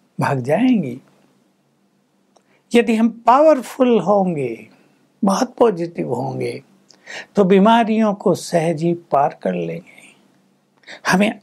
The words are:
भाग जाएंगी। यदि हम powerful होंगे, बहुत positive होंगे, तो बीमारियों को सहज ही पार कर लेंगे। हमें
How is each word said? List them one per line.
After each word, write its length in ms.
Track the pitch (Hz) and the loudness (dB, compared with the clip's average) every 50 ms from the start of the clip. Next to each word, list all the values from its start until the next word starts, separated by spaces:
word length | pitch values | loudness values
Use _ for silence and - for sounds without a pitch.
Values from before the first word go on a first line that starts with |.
| _ _ _ - | _ _ _ -6
भाग 200 | 123 117 139 131 | -4 -4 -4 -4
जाएंगी। 640 | 117 135 151 196 254 262 247 202 151 127 120 - - _ _ _ _ _ _ _ _ _ _ _ _ _ _ _ _ _ _ _ _ _ _ _ _ _ _ _ _ _ _ _ _ _ | -2 -2 0 0 2 2 2 0 -2 -4 -10 -14 -16 _ _ _ _ _ _ _ _ _ _ _ _ _ _ _ _ _ _ _ _ _ _ _ _ _ _ _ _ _ _ _ _ _
यदि 240 | - 240 220 233 226 | 0 2 2 2 2
हम 140 | 220 226 226 - - - | 0 0 0 -2 0 2
powerful 760 | 226 247 285 311 311 302 262 220 - - - 254 247 233 208 | 4 4 6 6 4 4 2 0 -6 -4 0 2 2 2 2
होंगे, 680 | 160 185 208 202 190 185 170 147 131 120 113 110 110 - _ _ _ _ _ _ _ _ _ _ - | 2 2 0 2 0 0 -2 -4 -6 -6 -8 -10 -14 -20 _ _ _ _ _ _ _ _ _ _ -2
बहुत 320 | 196 196 185 254 240 - | -2 0 0 -2 -4 0
positive 580 | - 254 226 190 165 175 170 - 180 160 143 123 | 0 0 0 0 -2 -6 -8 -8 -8 -8 -6 -6
होंगे, 480 | 123 135 135 131 127 123 120 117 - - _ _ _ _ _ - _ _ - - - - - - | -6 -6 -8 -8 -8 -8 -8 -8 -10 -16 _ _ _ _ _ -20 _ _ -18 -18 -18 -18 -6 -2
तो 80 | 202 196 | 0 2
बीमारियों 680 | 175 202 190 190 226 226 233 226 214 220 220 220 208 196 | 4 4 4 4 4 4 2 2 0 0 0 0 0 -2
को 200 | 202 - 202 165 | -2 -2 -2 -2
सहज 480 | - - - 170 170 156 175 170 147 165 | -2 -4 -4 -4 -2 -2 -2 -4 -2 -2
ही 100 | 175 170 | -2 -2
पार 440 | 170 - - - 139 143 143 - - - | -4 -4 -2 -2 0 0 0 -4 -6 -8
कर 100 | - - | -6 -6
लेंगे। 600 | - - 165 165 165 - _ - - - - _ _ _ _ _ _ _ _ _ _ _ _ _ _ _ - - - - - | -6 -6 -8 -10 -12 -14 _ -20 -20 -20 -20 _ _ _ _ _ _ _ _ _ _ _ _ _ _ _ -20 -20 -8 -4 -2
हमें 320 | - 185 208 220 - - | 0 0 0 0 -2 -4